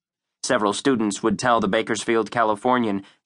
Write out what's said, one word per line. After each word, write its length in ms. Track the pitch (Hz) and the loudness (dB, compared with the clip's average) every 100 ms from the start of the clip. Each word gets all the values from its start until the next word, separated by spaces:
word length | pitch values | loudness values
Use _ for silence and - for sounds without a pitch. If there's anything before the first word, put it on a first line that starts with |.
| _ _ _ _ | _ _ _ _
Several 300 | - 123 104 | -2 0 0
students 500 | 101 139 123 110 98 | 0 0 2 0 0
would 160 | 113 101 | -2 0
tell 200 | 123 117 | 2 2
the 100 | 104 | 2
Bakersfield 600 | 110 107 110 - 113 104 | 0 -2 -4 0 0 0
Californian 720 | 120 110 104 127 127 113 98 - _ | 0 0 0 0 0 0 -4 -8 _